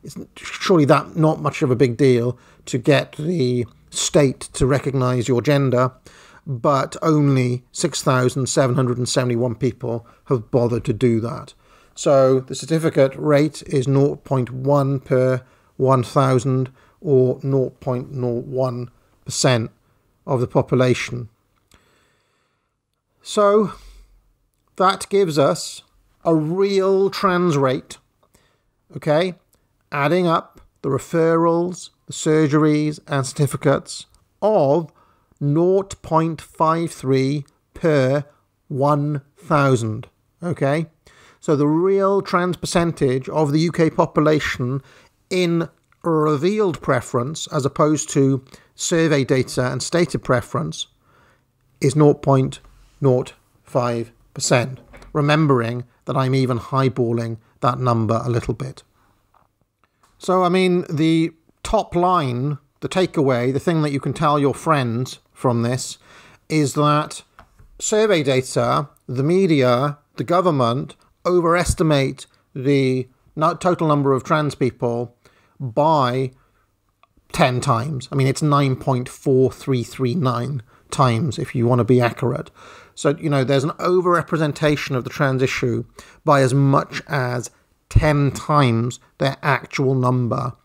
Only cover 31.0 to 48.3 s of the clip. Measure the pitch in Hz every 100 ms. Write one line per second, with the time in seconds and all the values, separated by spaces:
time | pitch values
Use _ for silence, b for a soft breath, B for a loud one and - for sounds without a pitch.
31 | - 170 160 165 170 170 175 175 - _
32 | _ - - 156 156 151 156 151 151 147
33 | - 139 131 - 143 - 147 135 - -
34 | - _ _ _ 202 214 139 156 160 b
35 | b b b b 143 147 180 190 196 -
36 | - 160 165 156 - - 160 165 165 -
37 | 131 135 131 147 139 _ _ - 170 147
38 | 131 143 143 b b _ _ 135 143 147
39 | 147 147 _ _ - 151 139 127 113 107
40 | - _ _ _ 175 - 139 151 165 _
41 | b b b b - 147 147 156 185 196
42 | 196 196 - 180 180 175 160 185 170 -
43 | 139 131 131 151 156 151 170 147 160 -
44 | 165 - 151 156 - - 123 135 b b
45 | b b _ 185 175 170 165 _ _ _
46 | 175 160 151 147 170 214 202 156 - 131
47 | - 131 123 160 - 156 131 - 156 151
48 | - 151 135